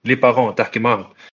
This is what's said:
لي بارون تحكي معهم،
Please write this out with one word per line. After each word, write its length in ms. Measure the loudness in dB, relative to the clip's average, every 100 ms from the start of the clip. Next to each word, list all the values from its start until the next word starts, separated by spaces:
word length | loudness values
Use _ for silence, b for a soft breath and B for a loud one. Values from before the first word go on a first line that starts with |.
| -4
لي 100 | 2
بارون 400 | 2 2 0 -2
تحكي 240 | -4 -2
معهم، 260 | -2 -2 -6 b b